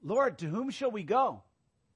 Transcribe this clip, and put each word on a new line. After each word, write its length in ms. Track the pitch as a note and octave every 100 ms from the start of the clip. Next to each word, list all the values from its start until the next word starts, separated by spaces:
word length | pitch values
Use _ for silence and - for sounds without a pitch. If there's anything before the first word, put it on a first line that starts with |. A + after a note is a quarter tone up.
"Lord, 340 | C#3+ A3+ C4+ D3+
to 60 | E3
whom 240 | F3+ C4
shall 220 | - C4+
we 100 | G#3+
go? 400 | D#3 A#3 B3+ A2 - _ _ _ _